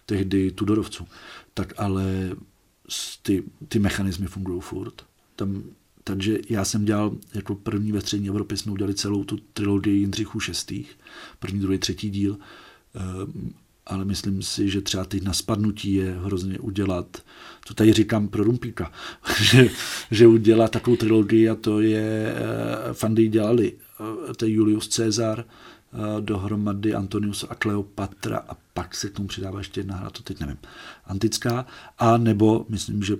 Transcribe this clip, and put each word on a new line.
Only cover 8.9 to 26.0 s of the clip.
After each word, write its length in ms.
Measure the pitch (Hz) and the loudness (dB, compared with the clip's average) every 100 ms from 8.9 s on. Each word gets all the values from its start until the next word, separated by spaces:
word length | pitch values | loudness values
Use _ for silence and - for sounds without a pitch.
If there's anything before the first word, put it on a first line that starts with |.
celou 300 | 98 101 101 | -2 -2 -2
tu 120 | 101 104 - | -2 -8 -8
trilogii 420 | - 101 101 101 101 | -4 0 2 2 2
Jindřichů 420 | 101 95 107 110 | 2 -2 -4 -4
šestých, 580 | - 85 - 104 - - - - - - | -6 -6 -8 -10 -10 -18 -20 -20 -20 -12
první, 220 | - 98 | -6 -2
druhý, 180 | 98 95 | 0 0
třetí 320 | - 87 107 | -2 -6 -6
díl, 280 | 98 101 104 - - - - _ | -2 -2 -4 -12 -20 -20 -20 _
ehm, 580 | - 92 92 98 - 117 - _ _ - | -12 -10 -8 -10 -10 -12 -14 _ _ -10
ale 180 | 95 | -6
myslím 380 | 98 95 104 98 | -4 -4 -4 -4
si, 280 | 92 - 101 | -4 -2 -2
že 100 | 98 | -2
třeba 240 | 98 98 | -2 -4
teď 180 | 92 98 | -4 -4
na 100 | 95 | -2
spadnutí 640 | 87 - 107 107 101 101 | -4 -2 0 0 -2 -2
je 220 | 98 95 92 | 0 0 -4
hrozně 340 | 95 98 95 95 | -4 -4 -4 -6
udělat, 640 | 113 101 95 90 85 - - - - - - | -6 -2 0 -2 -4 -12 -20 -20 -20 -20 -10
to 80 | |
tady 180 | 110 110 | 4 6
říkám 360 | 110 104 113 104 | 8 4 2 0
pro 160 | 104 | 0
Rumpíka, 480 | 104 123 123 - 82 - - - | 2 0 -4 -6 -8 -8 -16 -12
<laughs> 260 | - - | -4 0
že, 260 | 104 123 123 - - - - | 6 8 8 6 -6 -8 -2
že 160 | 107 117 | 8 10
udělá 420 | 113 107 110 110 | 10 8 6 6
takovou 280 | 113 123 120 | 2 2 2
trilogii 520 | 110 110 101 110 113 | 4 4 6 6 6
a 60 | |
to 260 | 110 - 107 | 4 0 2
je, 540 | 110 107 107 110 110 | 4 2 0 -2 -2
eh, 580 | 117 113 113 113 113 123 | -4 -4 -4 -4 -4 -6
fandy 340 | 120 110 113 110 | -4 2 4 4
dělali, 440 | 110 107 120 98 - - - 110 107 156 | 4 4 4 2 -2 -14 -12 -10 -8 -10
eh, 40 | |
to 100 | - | -4
je 60 | 113 | 0
Julius 380 | 110 107 107 - | 4 4 4 0
Caesar, 560 | - 113 107 110 110 | -2 0 0 0 -2
eh, 520 | 113 - - - _ 113 | -8 -18 -20 -20 _ -8